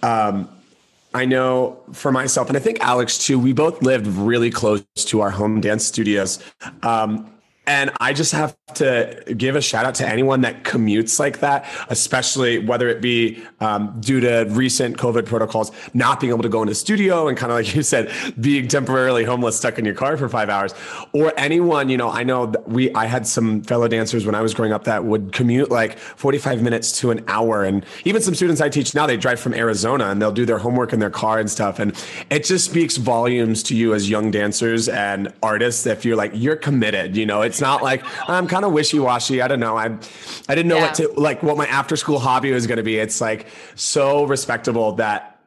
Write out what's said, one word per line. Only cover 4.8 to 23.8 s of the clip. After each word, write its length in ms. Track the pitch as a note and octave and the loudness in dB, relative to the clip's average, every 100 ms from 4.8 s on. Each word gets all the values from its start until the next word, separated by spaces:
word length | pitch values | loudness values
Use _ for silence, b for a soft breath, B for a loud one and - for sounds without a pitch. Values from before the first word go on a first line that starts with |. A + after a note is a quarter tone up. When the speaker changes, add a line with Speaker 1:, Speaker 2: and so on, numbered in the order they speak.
| - - | -2 -8
Speaker 1:
to 260 | - A2 | -2 0
our 80 | G2+ | 0
home 320 | F#2+ G#2 A2 | 0 0 0
dance 240 | G2+ A2 - | 0 0 -2
studios. 540 | - G#2+ G2+ F#2+ - B B B - | -2 0 0 0 -6 B B B -6
Um, 500 | A#2 A#2 A2 G#2+ - - _ _ - | -2 0 0 -4 -8 -20 _ _ -2
and 260 | C#3+ C#3 - | 0 0 -2
I 140 | A#2+ | -2
just 180 | C#3 D#3 | 0 0
have 240 | D3+ D3 - _ - | 0 -2 -6 _ 0
to 480 | C#3 B2 A#2 - - A#2 | 2 2 0 -6 -8 -2
give 220 | C3 C#3 | 0 0
a 40 | |
shout 220 | - A2+ B2 | 0 0 0
out 100 | B2+ | -2
to 120 | B2+ | -2
anyone 320 | A2+ C3+ C3+ | 0 2 4
that 220 | B2 - | 2 -2
commutes 560 | - B2+ A2 G#2 A2+ - | -4 0 2 2 2 0
like 200 | C#3+ - | 0 0
that, 240 | C#3+ C#3 B B B | 0 0 B B B
especially 720 | A#2+ - B2+ B2 C3+ B2+ A#2 | -4 0 0 -2 0 0 0
whether 280 | G#2+ A#2+ B2 | 0 0 0
it 140 | G2 | 0
be, 420 | A#2+ A#2+ A2+ A2+ - _ | 0 2 0 -2 -16 _
um, 340 | A2 G#2 G#2 A2+ | -2 0 -2 -4
due 220 | G#2+ C3 | 0 2
to 240 | A#2+ A#2 A2+ | 4 2 2
recent 480 | G#2+ C3 - B2+ - | 0 0 0 -2 -2
covid 280 | B2 A#2 A2+ | 0 0 0
protocols, 460 | A2+ A2 A2 G#2+ B B | -2 0 -2 -4 B B
not 280 | A#2+ A#2+ C3+ | 0 2 2
being 100 | C3 | 0
able 120 | A#2 | 0
to 60 | A2+ | 0
go 120 | A2 | 0
into 100 | G#2+ | 0
the 40 | G2+ | -2
studio 520 | - G#3 G3 F3 D#3 | -2 2 2 2 0
and 100 | B2 | -2
kinda 160 | A#2+ | -2
like 220 | A#2 G#2 G2 | -2 0 -2
you 60 | |
said, 260 | C#3 C3 G#2+ B B - | 0 0 0 B B -2
being 300 | A#2+ C#3+ B2 | 0 2 2
temporarily 560 | C#3+ B2+ C3 B2+ A#2+ A#2 | -2 0 2 2 2 2
homeless, 320 | B2 A#2+ A2 | 0 0 0
stuck 200 | A#2+ - | -2 -2
in 60 | |
your 120 | G#2+ G2 | -2 0
car 200 | C3+ D3+ | -2 -2
for 140 | C3 | -2
five 200 | A#2 G#2 | -2 0
hours, 240 | G2+ G2 - B B B | 0 -2 -6 B B B
or 220 | C#3+ D#3 - | 2 2 2
anyone, 540 | C#3 E3 F3 D3+ C3+ | 0 2 4 2 2
you 80 | C3 | 0
know, 120 | A#2+ | 0
I 140 | A2+ | -2
know 220 | B2 B2+ B2 | 0 0 0
that 240 | A2 - | -2 -2
we, 240 | A2+ C3 | 0 0
I 120 | G#2+ A2+ | 0 0
had 220 | B2+ G#2+ | -2 -2
some 340 | - A2+ G#2+ | 0 0 0
fellow 260 | G#2+ A#2+ | 0 0